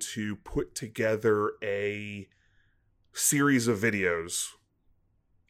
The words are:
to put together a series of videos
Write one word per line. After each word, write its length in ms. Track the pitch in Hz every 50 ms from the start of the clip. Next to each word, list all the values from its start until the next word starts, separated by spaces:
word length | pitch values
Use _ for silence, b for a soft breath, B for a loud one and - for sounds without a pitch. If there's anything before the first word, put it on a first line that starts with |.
| - - -
to 240 | 110 107 107 104 -
put 380 | - - - 147 - - -
together 800 | - 123 110 - - 113 110 110 107 113 113 107 104 104 107 - -
a 680 | 110 104 101 101 101 104 104 104 104 104 104 101 95 - _ _ _ _ _ _ _ _ _ _ _ _ _ _ _ _
series 560 | - - - - 151 143 143 143 135 123 113 120
of 120 | 117 95
videos 720 | 107 113 104 98 95 90 85 85 82 87 - - - - - _ _ _ _ _ _ _ _ _ _ _ _ _ _ _ _ _ _ _